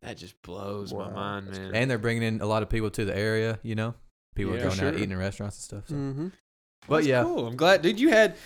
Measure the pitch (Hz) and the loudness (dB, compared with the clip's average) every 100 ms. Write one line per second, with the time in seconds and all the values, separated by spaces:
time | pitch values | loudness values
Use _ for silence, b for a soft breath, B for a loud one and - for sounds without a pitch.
0 | - 104 87 - - 95 98 101 98 101 | -14 -14 -16 -18 -14 -10 -8 -8 -8 -8
1 | 101 98 101 101 98 95 95 107 131 117 | -8 -8 -6 -6 -8 -10 -4 -2 0 0
2 | 117 117 113 110 104 110 104 113 107 - | -2 0 0 0 0 0 0 0 -2 -2
3 | 101 95 110 110 113 107 113 107 110 - | -2 0 0 0 0 -2 -4 -4 -4 -6
4 | - _ _ - 95 92 92 92 139 156 | -16 _ _ -4 -2 0 0 0 0 0
5 | 101 92 98 - 101 - - 101 - 143 | -2 -2 -4 -4 -8 -10 -12 -12 -8 -6
6 | 139 135 180 - _ _ _ _ - 156 | -4 -4 -8 -10 _ _ _ _ 0 2
7 | 147 127 349 330 117 127 165 190 165 208 | 6 4 4 0 -2 2 6 6 4 4
8 | 311 220 208 b | 6 6 6 b